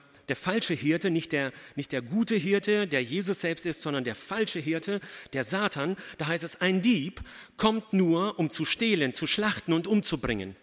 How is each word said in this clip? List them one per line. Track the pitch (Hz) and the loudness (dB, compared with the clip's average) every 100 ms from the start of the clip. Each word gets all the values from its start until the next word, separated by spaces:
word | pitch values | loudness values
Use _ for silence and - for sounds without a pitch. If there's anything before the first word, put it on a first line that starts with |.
| - - - | -20 -18 -6
der | |
falsche | 131 180 220 - | -4 0 0 0
Hirte, | 151 135 165 196 | 0 0 2 2
nicht | 165 - | 0 0
der, | 147 135 - - | -2 -2 -6 -12
nicht | - 139 | -10 -4
der | 131 | -6
gute | 120 202 233 | -2 0 2
Hirte, | 220 160 202 202 208 196 | 2 2 0 2 0 2
der | 139 | -2
Jesus | 120 170 190 190 | 0 -2 0 0
selbst | 170 165 | -2 -2
ist, | 175 151 | -2 -2
sondern | 156 139 | -2 -2
der | 120 | -2
falsche | 107 - 208 220 175 | -6 -6 -2 -2 -2
Hirte, | 147 160 196 202 - - - | -2 -2 -2 -4 -6 -16 -8
der | 135 | -2
Satan. | 120 190 208 143 147 190 - - | 0 0 0 0 -2 -4 -8 -6
Da | 151 | -2
heißt | 165 | -2
es, | 165 - | -2 0
"Ein | 185 190 | 2 4
Dieb | 214 208 135 - - - - | 4 2 0 -8 -16 -16 -20
kommt | - 220 220 - | 0 2 2 0
nur, | 190 175 165 202 - | 2 4 4 2 0
um | 156 | 0
zu | - | 0
stehlen, | 151 - 226 190 135 | 0 2 2 4 2
zu | - 156 | 0 0
schlachten | - 208 - - | 2 2 0 2
und | 165 175 | 0 4
umzubringen. | 214 - 147 123 107 95 98 | 2 4 0 0 -2 -4 -10